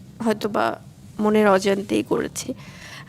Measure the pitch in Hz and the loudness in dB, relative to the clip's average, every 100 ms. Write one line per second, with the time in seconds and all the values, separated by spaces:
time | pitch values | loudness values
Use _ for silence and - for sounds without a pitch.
0 | - - 226 214 214 202 113 - - - | -18 -6 -2 -2 -2 0 0 -2 -10 -20
1 | - - 214 214 214 190 196 196 196 214 | -18 -2 2 4 6 6 4 0 0 -2
2 | - - - - - 269 - - - - | 0 -2 -2 -6 -8 -10 -12 -18 -18 -18